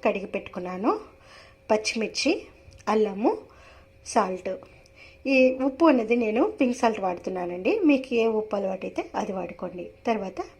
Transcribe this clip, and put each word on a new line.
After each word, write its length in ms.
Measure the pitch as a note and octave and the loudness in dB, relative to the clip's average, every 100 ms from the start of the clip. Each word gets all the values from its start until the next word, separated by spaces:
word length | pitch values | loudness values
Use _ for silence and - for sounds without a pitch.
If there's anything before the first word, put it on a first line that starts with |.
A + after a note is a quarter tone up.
కడిగి 260 | A3+ G3 F#3+ G3 | -2 -2 -4 -10
పెట్టుకున్నాను, 560 | - - F3+ F#3 A3+ G#4+ - - - - - - - | -10 -10 -8 -4 -2 -2 -4 -20 -20 -20 -20 -8 0
పచ్చిమిర్చి, 600 | G#3+ G#3+ A#3 G#3 - C4+ F#4+ - - - - - | 0 0 -4 -4 -2 0 0 -4 -20 -20 -10 -2
అల్లము, 380 | A3 G#3+ F#3+ C4 A4+ - - - - - - - | 0 0 0 0 0 -6 -20 -20 -20 -20 -20 -2
సాల్ట్. 400 | A#3+ G3 F#3 F#3+ F#3 - - - - - - C4 | 0 0 -2 -8 -10 -12 -20 -20 -20 -20 -10 2
ఈ 20 | C4+ B3+ B3+ C4+ | 6 6 4 -2
ఉప్పు 200 | C4 E4 | 4 6
అనేది 240 | C4 G#3+ A#3+ | 6 4 0
నేను 180 | A3 G#3+ G4+ - | 2 2 0 2
పింక్ 180 | B3+ A#3+ | 0 2
సాల్ట్ 200 | A#3 G#3+ | 0 0
వాడుతున్నానండి. 680 | F#3+ F3+ - F#3 F3 F3+ G3 A4 E4 | -4 -4 -6 -6 -6 -4 0 2 4
మీకు 200 | C4+ C4 A#3 | 4 2 0
ఏ 20 | A3+ A3 | 2 0
ఉప్పు 160 | G#3+ G3+ | -2 -2
అలవాటైతే 440 | F#3+ F#3+ F#3 A#3+ - - | -4 -4 -8 -8 -6 -6
అది 140 | - F#3+ | -6 -6
వాడుకోండి. 480 | F3 - F3+ F3+ F3 - - | -8 -10 -12 -10 -14 -8 -4
తర్వాత 320 | A3 F#3+ G3 - - | -2 -4 -8 -12 -6